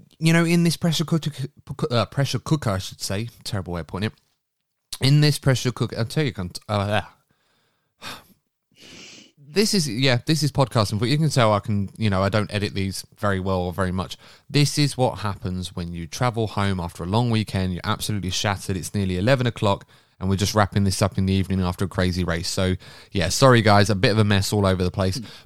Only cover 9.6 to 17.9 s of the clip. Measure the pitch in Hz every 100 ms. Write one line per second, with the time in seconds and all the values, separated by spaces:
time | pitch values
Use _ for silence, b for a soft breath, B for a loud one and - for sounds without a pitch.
9.6 | 214 202 147 107 135 123 - 156 147 -
10.6 | 135 120 104 104 117 147 156 135 113 101
11.6 | - 104 95 - 110 95 98 104 101 104
12.6 | 98 95 98 92 - - 104 95 95 92
13.6 | 90 90 92 92 - - B B B 143
14.6 | 147 - 147 - 127 95 104 98 95 92
15.6 | 90 - 85 85 82 - 123 113 107 -
16.6 | 98 92 82 - 85 110 123 110 104 98
17.6 | 92 87 -